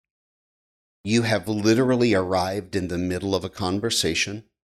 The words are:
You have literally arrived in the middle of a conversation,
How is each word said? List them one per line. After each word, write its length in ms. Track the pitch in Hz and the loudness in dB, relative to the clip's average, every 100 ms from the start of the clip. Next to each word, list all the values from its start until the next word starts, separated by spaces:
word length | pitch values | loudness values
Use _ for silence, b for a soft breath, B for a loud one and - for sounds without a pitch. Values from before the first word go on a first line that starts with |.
| _ _ _ _ _ _ _ _ _ _ 101 | _ _ _ _ _ _ _ _ _ _ 0
You 160 | 117 | 2
have 260 | 113 104 101 | 2 0 -2
literally 640 | 107 107 113 127 123 123 | 0 4 4 4 4 4
arrived 640 | 98 90 92 92 104 90 98 | 2 2 0 0 -4 -4 -4
in 140 | 87 | -4
the 80 | 87 | -2
middle 360 | 90 90 98 | -2 -2 -2
of 120 | 95 92 | -2 -4
a 40 | |
conversation, 960 | - 90 101 113 - 82 80 - 107 - _ | -6 -4 -2 -2 -2 -2 -2 -4 -8 -16 _